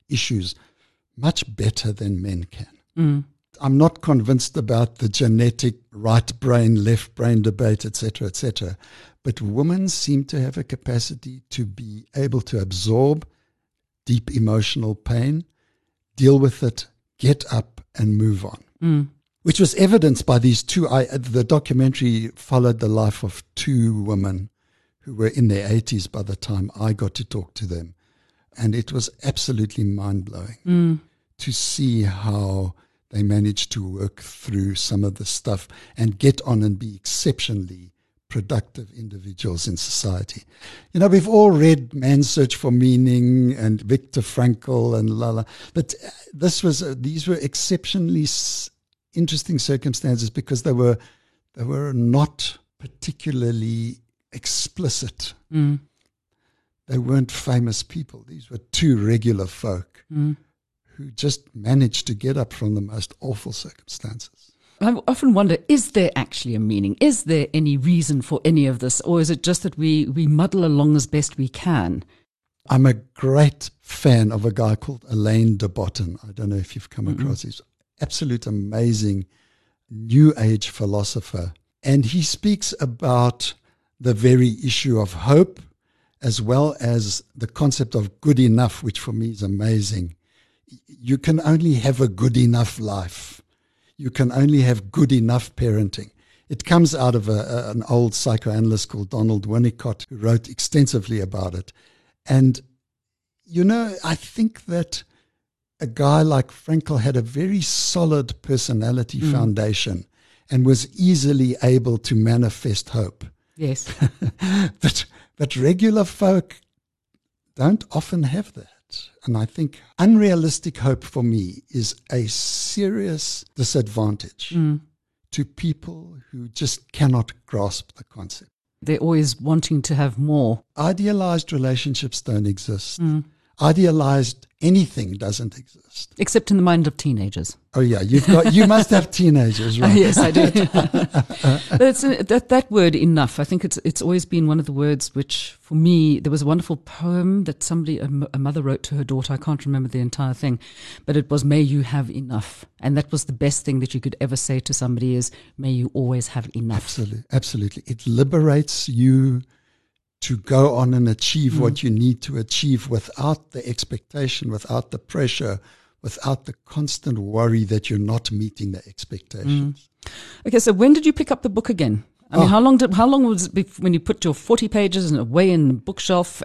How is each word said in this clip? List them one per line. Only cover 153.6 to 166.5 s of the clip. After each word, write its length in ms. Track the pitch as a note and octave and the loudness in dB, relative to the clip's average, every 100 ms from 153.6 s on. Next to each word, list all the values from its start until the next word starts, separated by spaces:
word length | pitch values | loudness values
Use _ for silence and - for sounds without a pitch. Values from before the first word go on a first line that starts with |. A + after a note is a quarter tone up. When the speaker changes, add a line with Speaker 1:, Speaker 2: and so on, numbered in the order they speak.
Speaker 2:
thing 160 | - C3+ | -2 -2
that 140 | B2+ | -2
you 60 | C3+ | -4
could 160 | C3 - | -6 -4
ever 160 | C3+ C3 | -4 -4
say 240 | - C3 | -2 -4
to 140 | - | -2
somebody 400 | - B2+ A#2+ B2+ | -4 -2 -2 0
is, 160 | B2 B2 - - - | -2 -4 -10 -20 -8
"May 120 | C3+ | -2
you 200 | B2+ A#2+ | -2 -2
always 340 | - B2+ B2+ A#2 | -2 -2 -2 -4
have 220 | B2+ A2+ - | -6 -8 -6
enough." 260 | A2+ A2 | -4 -4
Speaker 1:
Absolutely. 380 | - - G#2+ A2 - | -6 -6 -6 -8 -4
Absolutely. 500 | C3 - A2 G2+ - - | -2 -2 -4 -4 -6 -10
It 200 | A2+ - | -8 -2
liberates 840 | A#2 C3+ D#3+ D#3 D3 D3+ - - | 0 2 2 4 2 0 -6 -4
you 540 | A#2+ B2+ C3 C3 B2 B2 _ _ _ _ _ _ _ | 2 4 6 4 0 -6 _ _ _ _ _ _ _
to 140 | - A#2+ | -6 -6
go 380 | - C3 C#3+ | 0 4 4
on 180 | A#2+ B2 | 4 2
and 160 | B2+ A#2+ | 4 2
achieve 440 | A2 - D#3 C3+ | 2 -2 0 0
Speaker 2:
Mm. 60 | D3 | 2
Speaker 1:
what 220 | A#2+ - | 0 0
you 60 | B2+ | 0
need 300 | G#2+ B2 A#2+ | 2 2 0
to 140 | - C3+ | -4 -8
achieve 540 | A2 - D3 B2 C3+ | -4 -2 0 0 0
without 640 | A#2 - - C#3+ D3+ _ | -6 -6 -4 -4 -4 _
the 140 | C3 A#2+ | -12 -8
expectation, 840 | A#2 - A2+ - C#3+ C3 - A#2 | -8 -8 -10 -10 -6 -6 -6 -6
without 400 | G#2+ - B2 - | -8 -6 -6 -6
the 80 | B2 | -12
pressure, 640 | - - B2+ - A2 G2+ - _ _ _ | -8 -4 -2 -2 -6 -8 -12 _ _ _
without 420 | - - C#3 C3+ | -14 -8 -6 -6
the 80 | - | -8